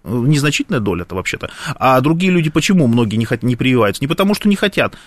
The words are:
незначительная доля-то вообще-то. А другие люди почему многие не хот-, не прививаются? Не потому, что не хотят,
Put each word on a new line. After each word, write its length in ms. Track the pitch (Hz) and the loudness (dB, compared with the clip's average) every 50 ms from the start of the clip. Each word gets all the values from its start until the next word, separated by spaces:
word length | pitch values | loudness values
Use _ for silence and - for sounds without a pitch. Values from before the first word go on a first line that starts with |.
| _ | _
незначительная 760 | 82 113 120 117 143 156 139 139 151 151 - 285 - 190 123 | -6 -6 -2 0 2 2 2 2 0 -2 -2 -4 -4 -4 -2
доля-то 340 | 101 101 90 87 90 - 90 | -2 -2 -4 -4 -6 -8 -8
вообще-то. 360 | 92 92 - - - - - - - - 156 - | -8 -6 -6 -8 -8 -10 -12 -12 -12 -10 -10 -6
А 240 | - - 131 131 131 | 0 2 2 4 4
другие 320 | 127 151 165 165 185 185 180 | 4 2 0 2 2 2 2
люди 160 | 175 156 156 | 2 0 0
почему 380 | - 160 - - 196 180 143 | 0 -2 0 2 2 4 4
многие 300 | 117 117 120 117 101 107 | 4 2 2 2 0 0
не 100 | 113 113 | -2 -2
хот-, 180 | - 127 113 - | -2 -4 -2 -2
не 100 | 123 123 | -2 -2
прививаются? 480 | 117 127 131 127 120 107 101 98 - 139 | 0 0 0 2 4 2 2 0 -2 -4
Не 60 | 139 | -4
потому, 260 | 165 - 196 196 208 | -2 0 0 0 0
что 140 | - - 208 | 0 2 0
не 80 | 196 | 0
хотят, 400 | - 214 202 - - - 104 - - - | 2 0 -2 0 0 -2 -2 -4 -10 -20